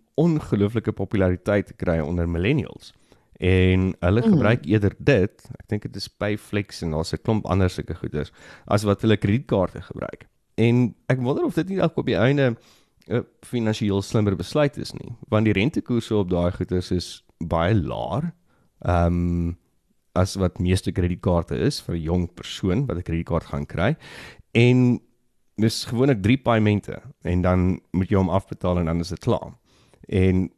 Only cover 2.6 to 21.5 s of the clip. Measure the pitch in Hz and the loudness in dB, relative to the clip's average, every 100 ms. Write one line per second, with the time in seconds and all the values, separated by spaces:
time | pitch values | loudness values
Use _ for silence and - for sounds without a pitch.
2.6 | 90 - - - _ _ _ - 92 95 | -2 -10 -20 -20 _ _ _ -4 0 4
3.6 | 92 92 92 - 87 107 226 170 104 120 | 4 4 2 0 0 2 4 4 4 0
4.6 | 71 107 98 - - 98 95 - - - | 0 0 0 0 2 2 2 -2 -20 -20
5.6 | - 107 110 101 - - 104 107 - 104 | -8 -8 -6 -12 -14 -8 -6 -6 -6 -6
6.6 | 101 - 85 78 82 78 - 110 - 95 | -6 -6 -6 -4 -4 -4 -2 -2 0 0
7.6 | 92 - 78 90 - 73 - - - - | 0 -2 -8 -8 -8 -8 -8 -12 -20 -16
8.6 | - 104 104 101 113 104 101 113 143 104 | -4 0 0 0 2 2 2 0 0 -2
9.6 | 90 - - - - - - _ _ - | -2 -6 -16 -12 -12 -12 -20 _ _ 0
10.6 | 113 123 120 - - 131 123 147 339 170 | 2 4 2 -2 -4 -2 -2 -2 -2 -2
11.6 | 170 190 165 - 131 90 117 143 131 113 | -4 0 -2 -2 -2 2 2 2 0 -2
12.6 | _ _ _ _ - 117 - _ - 123 | _ _ _ _ -6 -4 -6 _ -8 -4
13.6 | 110 104 104 98 98 117 104 90 - 151 | -2 0 0 -2 0 0 0 0 -2 0
14.6 | 143 - - - - 120 - 107 110 95 | 0 -2 -12 -12 -14 -16 -2 0 2 2
15.6 | 120 170 - 120 - 107 90 87 87 - | 0 0 -2 -2 0 -2 0 0 0 -2
16.6 | 90 90 - 92 - - _ - 82 82 | -2 -2 -2 -4 -4 -12 _ -12 -4 0
17.6 | 85 110 71 52 58 110 170 - _ _ | 2 2 0 -4 -6 -4 -6 -8 _ _
18.6 | _ _ - 87 87 87 87 87 85 85 | _ _ -2 2 2 2 0 0 -2 -6
19.6 | _ _ _ _ _ 85 95 98 92 - | _ _ _ _ _ -2 -2 0 -2 0
20.6 | 90 92 - 87 87 90 98 87 82 | 0 0 0 -2 -2 -2 0 0 0